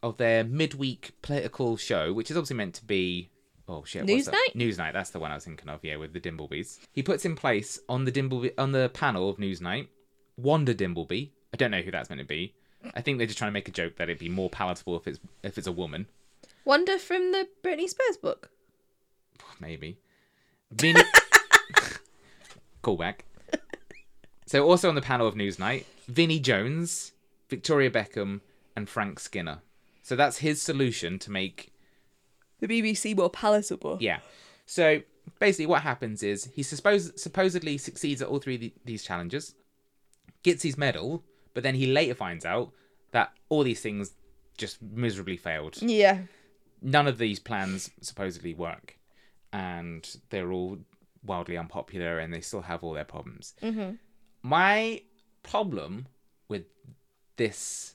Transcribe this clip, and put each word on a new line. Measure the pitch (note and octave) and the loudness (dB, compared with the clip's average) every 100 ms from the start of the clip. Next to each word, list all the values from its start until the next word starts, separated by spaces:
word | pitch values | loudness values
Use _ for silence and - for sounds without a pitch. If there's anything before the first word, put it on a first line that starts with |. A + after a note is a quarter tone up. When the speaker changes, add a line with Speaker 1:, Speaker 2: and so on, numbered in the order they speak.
Speaker 1:
of | A#2+ A2 | -6 0
their | A#2 A2+ | 4 4
midweek | A2+ C3+ D#3 C#3 C3+ B2 - - | 2 0 -2 -2 -6 -6 -12 -16
political | - C#3+ A2 - B2 A2+ | -4 -2 -2 -2 -2 0
show, | - F#2+ D#2+ | 0 0 0
which | G2+ A2+ | -2 -2
is | D#3+ | -4
obviously | C#3+ B2+ | -2 -4
meant | G2+ - | -4 -8
to | - | -2
be, | G2 F2+ F2 F2 _ _ _ - | 0 0 -2 -8 _ _ _ -14
oh | E2 | -12
shit, | C#2+ - G3 | -10 -6 2
what's | A3+ C#4 | 2 2
that? | G4 B4+ A#2 | 0 0 0
Speaker 2:
Newsnight? | A#2+ F2+ | -2 0
Speaker 1:
Newsnight, | D#2+ | -4
that's | F2+ F#2 | -4 -6
the | - | -6
one | D#2+ | -6
I | D2 | -8
was | E2+ | -10
thinking | D#2 D2 | -16 -14
of, | D2+ | -12
yeah, | E2 D2+ | -8 -8
with | D#2 | -8
the | E2 | -10
Dimblebees. | F2 D#2+ C#2+ D2+ F#2+ - - | -10 -10 -8 -8 -8 -12 -12
He | - | -6
puts | C3+ D3 F#3 | -2 -2 -2
in | D#3+ | -2
place | C#3 A2 G#2+ - - | 0 0 -2 -12 -6
on | B2+ C3 | -2 0
the | |
Dimbleby, | B2+ C3+ B2+ A#2+ - | 0 -2 -2 -2 -2
on | C3+ | 0
the | C3+ B2+ | 2 0
panel | - D3 G2+ F#2+ | 0 -2 0 -2
of | F#2+ | -2
Newsnight, | G2+ F2+ F2 G#2+ E3+ _ _ _ _ - | -4 -4 -4 -6 -6 _ _ _ _ -4
Wanda | B2+ D#3 C#3 A2 | 2 4 4 2
Dimbleby. | F#2+ F2 E2 F#2+ C#3+ _ _ | 0 -2 -4 -6 -6 _ _
I | - | 0
don't | B2 | 0
know | F#3 | 0
who | F#2+ | -2
that's | F2 B1+ | -6 -8
meant | C#2+ | -10
to | C2+ | -6
be. | D2 F2+ _ _ _ - | -6 -6 _ _ _ -12
I | - | -6
think | B2 C3+ | -4 0
they're | A2+ | -2
just | G#2+ | -2
trying | G#2+ | -4
to | |
make | G#2 G2 | -4 -6
a | |
joke | F#2+ E2+ - | -6 -6 -4
that | E2+ | -4
it'd | E2 | -4
be | E2+ | -4
more | F#2 F#2 | -2 -2
palatable | - F#2 F2+ - E2+ | -2 -4 -4 -4 -6
if | - | -6
it's, | C#2+ - - | -12 -16 -12
if | G#2 G2+ | -10 -8
it's | F#2 | -6
a | |
woman. | F2 E2+ D2+ G#2+ _ _ _ - _ | -6 -6 -6 -10 _ _ _ -20 _
Speaker 2:
Wanda | - C#4+ F#4 F#4+ | 2 2 4 -2
from | - F#4 F#4 | -2 -2 0
the | F#4+ F#4+ _ | 0 -4 _
Britney | F#4 D#4 F4 | -4 -2 -4
Spears | - C5 F#4+ | 0 0 0
book? | - - - _ _ _ _ _ _ _ _ _ - - | -4 -6 -10 _ _ _ _ _ _ _ _ _ -20 -16
Speaker 1:
Maybe. | D#2+ D#2 D2+ F#2+ _ _ _ _ _ _ _ | -12 -10 -10 -14 _ _ _ _ _ _ _
Vinny | A2 D#3 E3 - | 2 8 10 10
<laughs> | - - - - F#4+ - - - - - _ - - - - _ - | 10 10 6 8 6 6 2 2 -8 -14 _ -20 -20 -20 -20 _ -6
Callback. | - F#2 E2+ G#2 - - - - - - - - - - - - - | -2 0 -2 -6 -16 -20 -6 -6 -6 -18 -16 -20 -20 -20 -20 -20 0
So | C#3 D3 | 4 8
also | F3 F#3 | 8 6
on | D3+ | 2
the | |
panel | B2+ B2+ A2+ | 0 2 2
of | G#2 | 2
Newsnight, | G2+ F2 F#2+ C3 - - - | -2 -2 -2 -2 -6 -20 -6
Vinnie | B2 E3 D#3+ | 2 4 4
Jones, | C3 G#2 A2+ D#3 E3+ - - _ _ _ _ | 4 2 2 -2 -4 -6 -10 _ _ _ _
Victoria | C3 - D3 C3+ | -6 2 4 4
Beckham, | A#2 G#2 - G2+ G2 _ _ _ - | 2 -2 -4 -4 -6 _ _ _ -10
and | G2+ | -6
Frank | - G2+ C#2+ | -4 -4 -4
Skinner. | - G2+ E2 D2+ _ _ _ _ | -8 -6 -6 -10 _ _ _ _
So | - B2+ | -4 2
that's | C#3+ - | 2 2
his | D#3 D3+ | -2 -2
solution | - C#3 C3+ A2+ E2+ F#2 | -2 0 0 0 -6 -6
to | - | -6
make | G2 F#2+ - - _ _ _ _ _ _ _ _ _ | -4 -4 -8 -20 _ _ _ _ _ _ _ _ _
Speaker 2:
The | F3+ | 0
B | A#3 | 2
B | A3 | 2
C | G#3+ G#3+ | 0 0
more | G3+ F3+ | 2 2
palatable. | - G#3+ G#3 G#3 - - F#3 | 2 4 4 2 -4 -4 -2
Speaker 1:
Yeah. | A2 D#2+ - - - - _ | 0 -2 -6 -20 -20 -20 _
So | - D#3+ D3+ - _ - - | 4 4 4 0 _ -20 2
basically | G#3 F#3 D#3 | 2 2 4
what | E3+ | 4
happens | D3 B2 A#2 G#2+ | 4 -4 -4 -4
is | G2+ G2+ - | -2 -2 -6
he | - | -8
suppos-, | C3+ C#3+ G3+ G#3 E3+ - | -6 0 4 4 2 -8
supposedly | - E3 F#3+ F3 D#3+ C#3+ | -8 2 2 2 -2 -6
succeeds | - - D3+ C3+ | -6 -4 -2 -2
at | C3 | -2
all | C#3 | -2
three | C#3 B2+ | -2 -6
of | |
the, | A2+ - | -6 -12
these | B2 A2 | -10 -10
challenges, | - F2+ F2 C3+ - - _ _ _ _ _ _ _ - | -6 -6 -4 -8 -8 -18 _ _ _ _ _ _ _ 0
gets | - E3 | 2 2
his | E3 C3+ | 0 0
medal, | C#3+ D#2 G2+ D#3 - _ _ | 0 0 -4 -6 -10 _ _
but | - | -4
then | B2+ C3 | 0 2
he | C3 | 4
later | C3+ D#3+ B2 | 4 4 0
finds | F#2+ E2+ E2 | -4 -4 -2
out | G2+ B2+ _ _ _ _ | -2 -2 _ _ _ _
that | A#2 - _ _ | 2 2 _ _
all | D3+ | 2
these | C3+ A2+ | 2 0
things | A2+ G#2 G2 - - - _ - | -4 -6 -8 -10 -20 -20 _ -10
just | G#2 - | -10 -10
miserably | A2 A2 A#2+ G2 F#2 F2 | -12 -2 -2 -2 -6 -6
failed. | - D#2+ D2+ - | -4 -6 -6 -4
Speaker 2:
Yeah. | A#3 A3 G3 F#3+ F3+ - _ _ _ _ | 0 6 6 6 -2 -18 _ _ _ _
Speaker 1:
None | B2+ D3 C#3+ | 2 4 4
of | A#2 | 2
these | A#2 G2+ | -2 -2
plans | - A2 F#2+ F#2+ - _ | -4 -4 -2 -4 -8 _
supposedly | - - F#2+ E2+ F2 | -16 -8 -8 -6 -10
work, | E2 E2+ E2 - - _ _ _ _ _ | -6 -8 -8 -16 -20 _ _ _ _ _
and | G2+ F#2 F2 E2+ E2 - - _ | -8 -6 -6 -8 -10 -14 -18 _
they're | G2+ F2+ | -6 -4
all | F#2 F2+ G2 - _ _ _ | -4 -4 -8 -16 _ _ _
wildly | G#2+ F2+ F2 F2 | -8 -6 -4 -6
unpopular, | E2 - - F#2+ E2+ E2 | -6 -8 -8 -6 -4 -4
and | D#2+ | -6
they | E2 | -8
still | - G#2+ | -8 -10
have | E2+ E2+ | -8 -8
all | E2+ | -6
their | D2+ D2+ | -8 -10
problems. | D#2 A#1+ - - - | -12 -16 -16 -20 -10
Speaker 2:
Mm-hmm. | A3 A3 F#3+ A3 _ _ _ _ | -6 -4 -6 -10 _ _ _ _
Speaker 1:
My | B2+ D#3 F#3 G#3 A3+ A3+ _ _ _ _ | 0 4 4 4 0 -6 _ _ _ _
problem | - - G3+ A2+ D2+ G2 C3 _ _ _ _ | -4 -2 -2 -4 -8 -10 -12 _ _ _ _
with | G#2 E2+ _ - - _ _ _ - | -10 -10 _ -20 -20 _ _ _ -2
this | A2+ G#2 - - - | -2 -2 -10 -10 -14